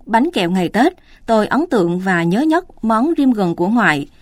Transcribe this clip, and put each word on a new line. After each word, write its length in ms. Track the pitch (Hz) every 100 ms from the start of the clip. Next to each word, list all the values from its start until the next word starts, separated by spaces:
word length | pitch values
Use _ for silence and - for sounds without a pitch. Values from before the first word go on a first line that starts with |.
| -
bánh 240 | 226 311
kẹo 180 | 247 170
ngày 180 | 185 170
Tết, 240 | 202 302 370 _ - -
tôi 220 | 220 208
ấn 180 | 247 349
tượng 300 | 240 170 175
và 240 | 185 175
nhớ 180 | 170 196
nhất 420 | 320 320 349 -
món 300 | 220 220 285 320
rim 140 | 269
gừng 240 | 214 180 170
của 120 | 175
ngoại. 400 | 240 185 151 143 -